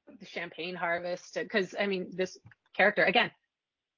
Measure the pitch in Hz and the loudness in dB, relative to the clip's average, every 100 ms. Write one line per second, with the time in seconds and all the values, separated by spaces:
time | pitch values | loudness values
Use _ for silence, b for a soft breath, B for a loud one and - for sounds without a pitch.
0 | - - 190 190 170 - 170 180 175 170 | -16 -20 -14 -12 -10 -10 -8 -4 -2 -2
1 | 175 175 - 185 160 214 180 - 202 185 | -4 -8 -8 -8 -2 0 0 -2 -2 -2
2 | 180 175 185 - - _ _ - 190 202 | -4 -4 -4 -6 -20 _ _ 4 4 6
3 | 170 233 175 - _ _ _ _ _ | 4 4 2 -2 _ _ _ _ _